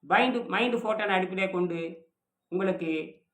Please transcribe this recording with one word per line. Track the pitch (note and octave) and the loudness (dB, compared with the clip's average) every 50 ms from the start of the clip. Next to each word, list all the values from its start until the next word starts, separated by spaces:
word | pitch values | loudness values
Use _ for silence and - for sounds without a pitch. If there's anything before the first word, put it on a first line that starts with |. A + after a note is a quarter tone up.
| - C#3+ | 0 4
பைண்ட், | F3 G#3+ B3 B3+ B3 A#3+ - - | 4 4 4 4 2 -2 -2 -2
மைண்ட் | F3+ G3+ A#3 B3 A#3 | 0 0 0 2 0
ஃபோட்டான் | A3+ A3 G#3+ G#3+ G#3+ G#3+ G#3 | -2 0 -2 -2 0 0 2
அடிப்படையாக | G3 F#3 F#3 F3+ F#3 F#3 F#3+ F#3+ F#3 | 2 2 2 0 0 -2 -2 0 0
கொண்டு | F3+ F3 F3 E3 E3 E3 E3 - - - _ _ _ _ _ _ _ _ _ | 0 0 0 -2 -4 -6 -8 -8 -12 -18 _ _ _ _ _ _ _ _ _
உங்களுக்கு | E3+ F#3 F#3+ F#3+ F#3 - E3+ D#3+ D#3+ D#3+ D3+ D#3+ - _ _ _ | -4 0 0 0 0 0 -2 -2 -2 -2 -4 -6 -12 _ _ _